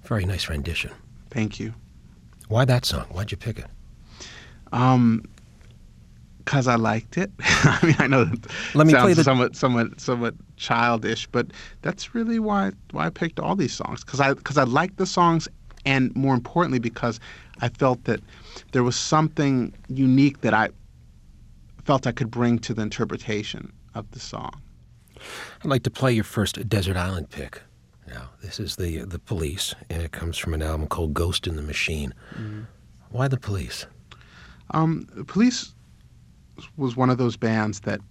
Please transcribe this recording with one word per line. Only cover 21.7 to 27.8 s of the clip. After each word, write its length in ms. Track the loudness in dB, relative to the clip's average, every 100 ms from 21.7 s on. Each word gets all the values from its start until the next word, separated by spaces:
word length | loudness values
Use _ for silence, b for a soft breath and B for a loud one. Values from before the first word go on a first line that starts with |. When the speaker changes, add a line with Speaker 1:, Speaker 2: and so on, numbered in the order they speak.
| -12
Speaker 2:
felt 240 | 0 0 0
I 60 |
could 180 | -4 -6
bring 300 | 0 0 0
to 120 | -2
the 100 | -4
interpretation 920 | -4 -4 -6 -6 -6 -6 -6 -12 -14 -20 -14 -14
of 120 | -14
the 80 | -16
song. 420 | -12 -10 -12 -14 -20 -20 -20 -20 _ B B B B B
Speaker 1:
I'd 80 | -2
like 140 | 0
to 60 | -2
play 220 | 0 2
your 120 | 2
first 440 | 0 -2 -2 -4 -2
Desert 280 | -2 0 -2
Island 340 | -2 -4 -8
pick. 320 | -12 -12 -14 -20 _